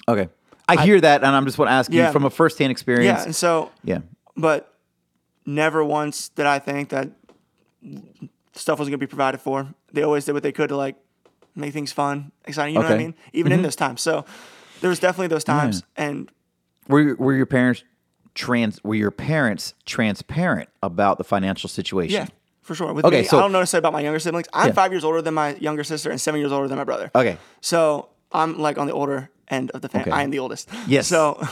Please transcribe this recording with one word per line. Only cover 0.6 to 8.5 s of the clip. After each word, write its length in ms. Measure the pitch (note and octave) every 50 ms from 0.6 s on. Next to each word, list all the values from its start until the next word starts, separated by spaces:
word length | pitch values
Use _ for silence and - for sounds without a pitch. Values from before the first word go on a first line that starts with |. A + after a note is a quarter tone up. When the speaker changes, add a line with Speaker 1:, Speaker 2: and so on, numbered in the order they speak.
| _ -
Speaker 1:
I 60 | F3
Speaker 2:
I 100 | E3 D3+
Speaker 1:
hear 160 | F#3+ G#3 F#3
that, 220 | D#3+ D#3 D3 C#3+ C3
and 100 | C3+ C#3
I'm 100 | C3+ C#3
just 120 | C3+ B2 -
wanna 140 | D3 G#2+ B2+
ask 180 | C3 B2 - D#3+
you 60 | E3
Speaker 2:
Yeah. 100 | E3+ D#3+ C#3+
Speaker 1:
from 120 | D3 C#3
a 60 | C3+
firsthand 400 | - - E3 D#3 - - D3 C3
experience. 500 | B2+ - - - B2 A#2+ A#2+ A#2+ A#2 -
Speaker 2:
Yeah, 40 | -
and 100 | - D#3+
so, 340 | - F3 F3 E3 D#3+ - - - _ -
Speaker 1:
Yeah. 160 | - F#2 D#2+ D2+ - - _ _ _ _
Speaker 2:
but 380 | - D#3 D#3 D3+ C#3+ - - _ _ _ _ _ _ _ _ _ _ _ _ _ _ _
never 400 | D3 C#3+ D3+ D#3 D#3+ D3+ D#3+ D3+
once 440 | D3 D3+ D3+ D3+ D3 D3 - - -
did 160 | - - D3
I 120 | C#3+ C#3+ C#3
think 300 | C#3 - C#3+ C#3+ C#3+ -
that 180 | C#3 C3+ C3+ D#3 - _ _ _ _ _ _ _ _ _ _ _ _ _ - C3+ C#3+ - - - _ _ D#3 - - _ _ _